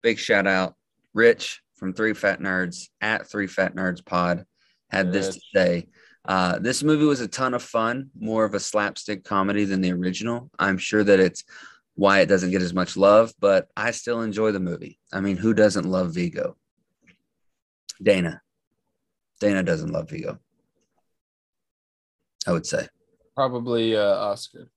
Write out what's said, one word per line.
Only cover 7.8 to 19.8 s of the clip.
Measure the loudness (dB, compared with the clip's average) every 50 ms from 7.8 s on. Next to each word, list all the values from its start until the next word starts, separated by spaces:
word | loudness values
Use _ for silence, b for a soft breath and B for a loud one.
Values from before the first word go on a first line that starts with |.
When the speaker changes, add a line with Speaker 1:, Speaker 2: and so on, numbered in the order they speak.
| -2 -2 -2 -6 -8 -12 _ -12
Speaker 1:
more | -6 -4 0 0 0
of | 0 0
a | -4
slapstick | -6 -2 -2 -2 -2 -2 -4 -8 -8 -8 -8 -10 _
comedy | -2 0 0 0 0 0 0 0
than | 0 0 0
the | 0 0 0
original. | -2 -2 -4 -4 -4 -4 -6 -6 -6 -8 -14 _ -2
I'm | 0 0 0 -2
sure | -2 0 0 2 4
that | 6 6 6
it's | 6 2 0 -6 -20 B B B B B B B B _ _
why | 0 2 4 6 4
it | 4
doesn't | 4 4 2 2 0
get | 0 0
as | -2 0 -2
much | -2 -4 -4 0 4
love, | 6 8 8 8 6 4 -2 _
but | 2 4 4 4 2 _ _ -6
I | -6 -4
still | -6 -6 -6 -4 -4 -4 -4
enjoy | -4 -2 0 0 0
the | 0 0
movie. | -2 -4 -6 -8 -10 -16 -18 _ _ _ -6
I | -4
mean, | -2 -2 -2 0
who | 0 0 4
doesn't | 6 4 4 4 2 -4
love | -2 -2 -2 -2 -2 -2
Vigo?" | -4 -4 -4 -4 -6 -6 -6 -8 _ _ _ _ _ _ _ _ _ _ _ _ _ _ _ _ _ _ _ _ _ _ _ _ _ _ -20 -18 _
Dana. | 2 2 2 4 2 -2 -4 -8 _ _ _ _ _ _ _ _ _ _ _ _ _ _ _ _ _ _ _ _
Dana | 0 0 2 2 0
doesn't | 0 -2 -2